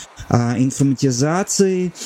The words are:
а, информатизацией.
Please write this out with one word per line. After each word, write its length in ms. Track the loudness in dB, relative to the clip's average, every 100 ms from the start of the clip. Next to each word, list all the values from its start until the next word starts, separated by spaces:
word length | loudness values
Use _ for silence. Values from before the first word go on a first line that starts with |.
| -18 -14 -2
а, 260 | 0 2 0
информатизацией. 1400 | 0 2 0 2 0 0 0 0 -2 0 2 2 -2 -6